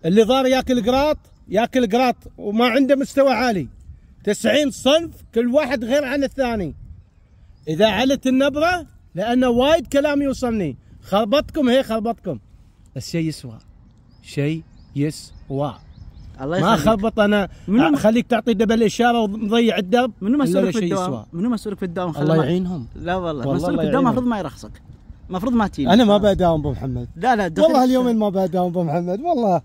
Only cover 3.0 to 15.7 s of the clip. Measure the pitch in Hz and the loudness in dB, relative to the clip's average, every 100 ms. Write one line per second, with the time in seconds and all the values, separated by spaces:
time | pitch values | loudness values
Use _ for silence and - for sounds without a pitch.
3 | 277 - 277 226 254 202 123 - - - | 0 2 2 4 0 -2 -4 -12 -20 -20
4 | - - - 202 226 247 294 - 254 302 | -20 -10 -4 -2 2 2 0 0 2 2
5 | 330 - - 220 240 262 285 262 220 277 | 0 -14 -6 -2 2 2 0 -4 0 -2
6 | 277 285 269 - 254 226 165 - - - | 0 -2 -4 -2 -2 -2 -6 -8 -18 -20
7 | - _ _ _ - - - 160 214 220 | -20 _ _ _ -20 -20 -8 0 2 2
8 | 262 269 262 262 277 285 320 359 311 - | 0 0 0 2 0 0 0 0 -6 -20
9 | _ 165 214 247 254 240 269 330 247 277 | _ -6 -2 0 2 2 2 2 2 0
10 | 294 285 285 254 247 226 165 123 - - | 0 0 -2 -4 -4 -2 -4 -8 -16 -20
11 | - 196 220 277 294 - 262 247 254 226 | -2 -2 2 0 -2 -2 2 2 0 -4
12 | 220 226 190 123 - - - _ - - | -4 -6 -8 -10 -12 -20 -20 _ -16 -14
13 | - 170 160 147 127 110 - - - _ | -6 -4 -4 -6 -14 -18 -20 -20 -20 _
14 | _ _ - - 143 160 - - - 143 | _ _ -12 -4 -2 -4 -10 -20 -12 -4
15 | 147 - - - - 135 143 | -4 -4 -18 -20 -10 -6 -6